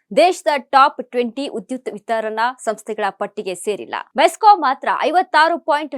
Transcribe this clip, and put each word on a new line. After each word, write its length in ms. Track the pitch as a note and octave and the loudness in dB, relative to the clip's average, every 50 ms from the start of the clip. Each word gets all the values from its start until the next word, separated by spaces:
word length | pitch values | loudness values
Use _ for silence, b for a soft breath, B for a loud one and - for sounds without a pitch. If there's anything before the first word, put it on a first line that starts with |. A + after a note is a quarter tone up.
| _ _ G3 | _ _ 2
ದೇಶದ 340 | B3+ D#4+ F4+ F4 - - D#4+ D4 C#4 | 4 4 4 2 0 -2 -2 -2 -2
ಟಾಪ್ 420 | A#3 _ - C4+ C4+ D4+ C#4+ - - - | -2 _ 2 4 4 4 2 -4 -10 -6
ಟ್ವೆಂಟಿ 380 | - B3 B3 A#3 A3 C4+ C#4 C#4+ | -4 -4 -4 -4 -4 -8 -8 -8
ವಿದ್ಯುತ್ 400 | - G3 F#3 - B3+ B3+ - - - | -8 -10 -10 -10 -10 -10 -10 -10 -12
ವಿತರಣಾ 640 | G#3 - - A#3 A3+ G#3+ A3 A3 A3 A3+ B3 C4 - - | -10 -6 -4 -4 -4 -4 -4 -4 -2 -2 -2 -4 -6 -6
ಸಂಸ್ಥೆಗಳ 400 | A3+ G#3+ - - - G#3+ G#3 G#3 G3 | -6 -6 -6 -8 -10 -6 -4 -4 -4
ಪಟ್ಟಿಗೆ 440 | F#3+ - G#3 F#3+ - - G3+ F#3+ F3+ | -4 -6 -8 -8 -8 -8 -8 -8 -8
ಸೇರಿಲ್ಲ. 400 | E3+ - G#3+ G#3 F#3 A#2 - - G#2 - _ - | -6 -6 -6 -6 -6 -6 -8 -8 -8 -8 _ 0
ಮೆಸ್ಕಾಂ 440 | A#3 D4 F4 - - - G#4+ G#4 F#4 | 2 2 2 2 4 4 6 6 6
ಮಾತ್ರ 280 | D4+ C4 C4+ C4+ - A3 F#3+ - | 4 0 -2 -2 -2 -4 -2 -2
ಐವತ್ತಾರು 580 | - C4 D#4+ F4+ F#4 - - D4+ D#4 E4 E4+ D4+ | -2 0 2 0 0 2 2 2 4 2 2 -2
ಪಾಯಿಂಟ್ 360 | E4 - D4+ D4 D#4 C#4+ - | -2 -2 -2 -2 -2 -6 -10